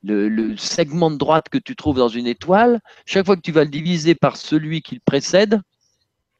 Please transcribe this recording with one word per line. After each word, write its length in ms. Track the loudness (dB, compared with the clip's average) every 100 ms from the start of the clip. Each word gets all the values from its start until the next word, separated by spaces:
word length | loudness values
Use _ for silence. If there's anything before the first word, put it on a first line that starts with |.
le, 260 | -4 -2 0
le 260 | 0 -2 -6
segment 520 | -6 -4 -2 0 0
de 80 | 0
droite 320 | 0 0 0
que 80 | -6
tu 180 | -6 -6
trouves 220 | -2 0
dans 100 | 0
une 200 | 0 -6
étoile, 520 | -6 0 2 4 0 -4 -20 -4
chaque 180 | -2 0
fois 100 | 0
que 60 |
tu 100 | 2
vas 120 | 0
le 80 | 0
diviser 420 | -2 -2 0 2
par 240 | 2 2 -2
celui 460 | -4 -2 -2 -6
qui 100 | -8
le 80 | -4
précède, 560 | -2 -2 2 2 4 0 -2 _ _ _ _ _ _